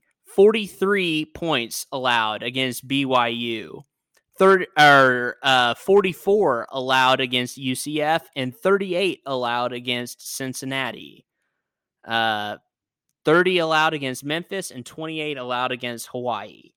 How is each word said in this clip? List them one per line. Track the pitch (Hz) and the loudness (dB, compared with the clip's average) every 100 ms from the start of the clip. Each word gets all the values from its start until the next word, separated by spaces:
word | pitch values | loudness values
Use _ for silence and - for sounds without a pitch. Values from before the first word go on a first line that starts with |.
| _ _ | _ _
forty-three | _ - 208 226 202 - 196 202 175 156 151 | _ 4 6 4 -2 -4 -2 0 0 -2 -4
points | - 165 135 117 - - | -6 -2 -2 -2 -8 -8
allowed | 139 127 117 110 104 | -4 0 2 0 -4
against | 123 131 131 120 127 | -6 -4 -4 -6 -4
B | 139 | -2
Y | 131 127 120 | 2 2 2
U, | 117 117 110 80 - - _ _ _ _ - | -2 -6 -6 -10 -16 -20 _ _ _ _ 2
third, | 190 190 - 151 | 4 4 2 6
or, | 147 139 131 123 123 - | 8 8 6 2 -2 -4
uh, | 139 127 120 | 0 2 2
forty-four | 117 - 202 190 - 196 208 165 120 - | 0 2 2 2 -2 0 2 2 0 -4
allowed | 135 127 131 127 131 | -6 0 4 4 2
against | 131 127 123 - | 0 -2 -4 -6
U | 131 127 | -6 -6
C | 147 151 | -6 -4
F, | 147 160 - 139 | 0 -2 -4 -8
and | 127 - | -8 -2
thirty-eight | 190 196 196 175 190 - 139 | 0 0 0 -2 -2 -4 -6
allowed | 127 120 120 123 | -4 -2 -2 -4
against | 123 123 123 120 - - - | -4 -4 -4 -6 -12 -12 -10
Cincinnati. | 131 - 131 135 123 - 73 - _ _ _ _ _ _ _ _ - | -8 -8 -8 -6 -6 -8 -16 -20 _ _ _ _ _ _ _ _ -6
Uh, | 113 113 107 104 104 _ _ _ _ _ _ 151 | -2 0 -2 -6 -12 _ _ _ _ _ _ 2
thirty | 170 180 180 | 4 4 2
allowed | 160 156 160 | 2 2 2
against | 156 131 127 | 0 -6 -6
Memphis | 143 160 175 196 - | -6 -6 -6 -10 -10
and | 123 - | -12 -16
twenty-eight | - 160 156 151 139 | -12 -10 -8 -8 -8
allowed | 123 123 127 | -6 -4 -4
against | 123 123 117 - | -4 -8 -10 -10
Hawaii. | 127 123 107 104 58 _ | -8 -6 -6 -8 -18 _